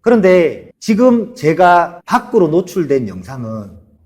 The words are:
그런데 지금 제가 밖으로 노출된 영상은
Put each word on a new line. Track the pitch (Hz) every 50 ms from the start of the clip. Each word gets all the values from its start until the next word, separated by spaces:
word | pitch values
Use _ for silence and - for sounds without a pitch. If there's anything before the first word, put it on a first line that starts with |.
그런데 | _ 220 240 226 185 185 185 185 170 147 113 - - - _ _
지금 | - - 220 196 247 254 240 233 214 - -
제가 | - - 151 165 160 180 175 175 175 170 156 - - _
밖으로 | - - 247 240 - - 226 185 156
노출된 | 156 170 190 190 - 196 170 139 139 135 123 101
영상은 | 90 92 90 - 135 131 120 113 110 110 104 98 87 85 _ _ _ _ _